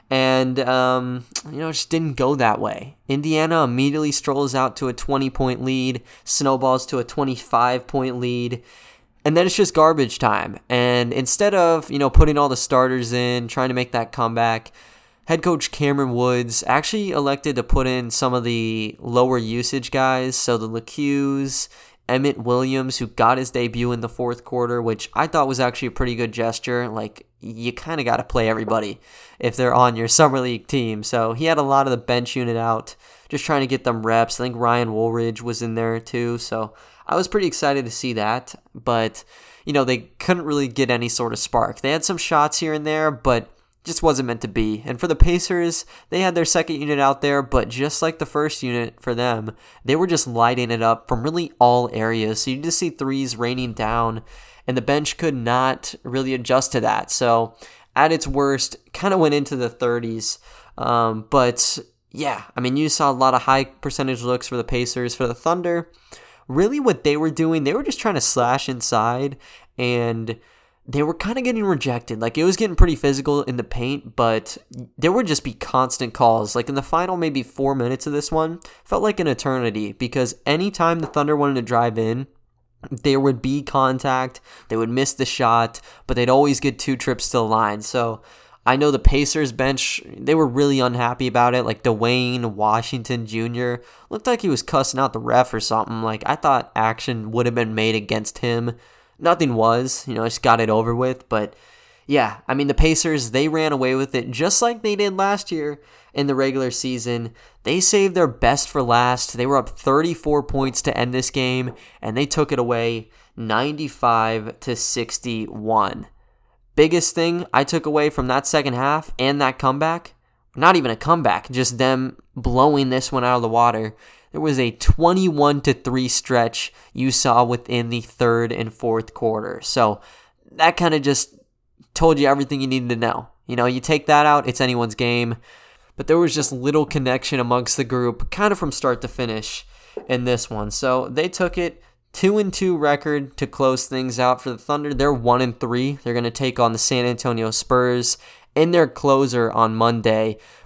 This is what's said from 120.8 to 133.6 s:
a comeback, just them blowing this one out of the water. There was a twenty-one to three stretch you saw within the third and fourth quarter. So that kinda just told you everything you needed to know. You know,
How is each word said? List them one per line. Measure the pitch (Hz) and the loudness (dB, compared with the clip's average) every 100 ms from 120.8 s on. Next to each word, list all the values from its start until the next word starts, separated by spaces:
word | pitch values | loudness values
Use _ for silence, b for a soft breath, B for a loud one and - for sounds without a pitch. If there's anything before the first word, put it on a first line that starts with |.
| 131 | 4
a | 110 | 0
comeback, | 151 170 123 82 - | 2 2 2 0 -2
just | 127 123 123 | -2 0 2
them | 131 131 131 - _ 135 | 2 2 -2 -10 _ -6
blowing | 123 123 147 143 131 | 0 4 6 4 2
this | 131 127 | 0 0
one | 131 | 0
out | 123 123 | 2 2
of | |
the | 113 | 2
water. | 117 117 110 107 110 b b b | 4 4 2 -4 -8 b b b
There | 156 | -4
was | 156 131 | 0 0
a | 117 | 0
twenty-one | 113 - - 170 185 185 147 143 143 | 2 4 6 6 4 2 4 4 4
to | 143 | 2
three | 123 131 131 123 | 0 0 -2 0
stretch | - - 123 113 - - - b | -2 0 2 2 -2 -10 -12 b
you | - 131 | -4 -2
saw | - 131 120 | 2 4 4
within | 120 120 - 123 117 | 4 0 -2 -2 -2
the | 117 | -4
third | 113 - 120 117 117 | -6 0 2 2 0
and | 117 113 | -4 -6
fourth | - 120 113 113 | -6 -2 -2 -4
quarter. | - 117 110 104 - | -4 -2 -2 -6 -8
So | - 131 113 104 B B B B _ | -4 2 2 0 B B B B _
that | 147 165 175 | 2 2 4
kinda | 170 156 | 2 2
just | 139 135 - _ _ _ _ _ _ | 2 0 -2 _ _ _ _ _ _
told | - 165 147 | 2 4 4
you | 143 | 4
everything | 139 139 143 | 2 0 -4
you | 135 | -2
needed | 131 120 | -2 -2
to | 117 | -2
know. | 117 - - _ - | -2 -2 -8 _ -6
You | |
know, | 123 | -2